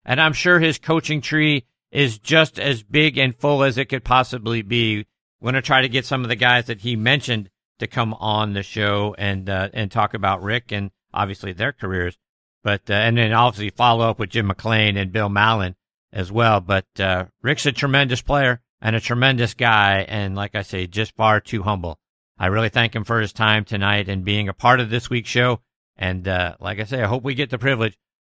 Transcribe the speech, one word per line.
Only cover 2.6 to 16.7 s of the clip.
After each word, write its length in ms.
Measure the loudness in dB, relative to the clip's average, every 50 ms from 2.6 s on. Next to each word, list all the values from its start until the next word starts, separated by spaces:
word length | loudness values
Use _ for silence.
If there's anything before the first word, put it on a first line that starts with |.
| -4 -2 -2 -4 -4
big 340 | -2 0 2 2 2 2
and 180 | 0 -2 -2 -2
full 280 | -2 0 0 2 4 2
as 140 | 2 2
it 120 | -2 -4 -4
could 160 | -6 -6 0
possibly 560 | 2 2 2 2 0 -4 -8 -4 -4 -4 -4
be. 440 | -4 -2 0 0 0 0 -2 -4 -6 _ _ _ _ _ _ _
We're 100 | -4 -2
gonna 100 | -2 -2
try 200 | 0 2 2 2
to 80 | 2 2
get 160 | 0 -2 -2
some 180 | -2 -4 -2 -2
of 60 | -2
the 60 | -2
guys 300 | 2 2 4 4 2 0
that 140 | -2 -8 -6
he 140 | -4 -4 -2
mentioned 540 | 0 2 2 2 0 0 -2 -4 -4 -6 -10 _ _ _ _ _ -8
to 80 | -8
come 260 | -6 -2 -2 -2 -2 -4
on 400 | -4 -2 0 0 0 0 0 -2
the 100 | -6 -6
show 520 | -6 -4 -2 0 0 0 0 -2 -2 -4
and, 320 | -4 -4 -4 -4 -4 -4 -4
uh, 200 | -2 -2 -2 -4 -4
and 180 | -6 -6 -4
talk 220 | 0 0 -2 0 -2
about 300 | -2 0 0 0 -2 -2
Rick 280 | -4 -4 -4 -4 -6
and 200 | -6 -6 -6 -8 _ _ _ _
obviously 400 | -4 -4 -4 -4 -6 -10 -10 -10
their 220 | -6 -4 -4 -6 -6
careers. 440 | -6 -6 -4 -2 -2 -2 -4 -6 _ _ _ _ _ _ _ _ _ -2
But, 260 | -2 -2 -2 -2 0
uh, 40 | 0
and 240 | 2 2 2 2
then 160 | 2 2 2 4
obviously 380 | 4 4 2 2 -2 -8 -6
follow 360 | -2 2 4 4 4 4 2
up 120 | 0 0 -2
with 100 | -4 -4
Jim 160 | -2 -2 0
McLean 500 | -2 -2 -2 -2 0 2 2 2 2 2
and 160 | 0 -4 -4
Bill 180 | -2 -2 -2 0
Mallon 460 | 2 2 4 4 2 2 -2 -4 -6 _ _ _ _ _ _ _ -8
as 180 | -8 -6 -2
well. 300 | 0 2 4 4 4 2
But, 240 | 2 0